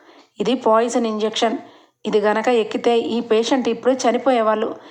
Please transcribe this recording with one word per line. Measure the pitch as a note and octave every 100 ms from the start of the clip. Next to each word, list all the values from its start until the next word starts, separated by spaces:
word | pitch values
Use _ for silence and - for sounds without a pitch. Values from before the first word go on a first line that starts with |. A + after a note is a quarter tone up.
| - - _ _
"ఇది | G#3
పాయిజన్ | B3 A3+ A3 A#3+ B3 A#3
ఇంజెక్షన్. | G#3+ G#3+ G#3 A#3 - - - _ _ G#3+
ఇది | G#3
గనక | G#3 G#3+ A3
ఎక్కితే | A#3+ G#3+ A#3 A#3+ A#3
ఈ | - A3+
పేషెంట్ | A#3 A3 A3+ C4+ A#3+
ఇప్పుడే | A3+ A#3+ C4 B3
చనిపోయేవాళ్ళు. | A#3 C4+ B3 A3 A3 A3+ - -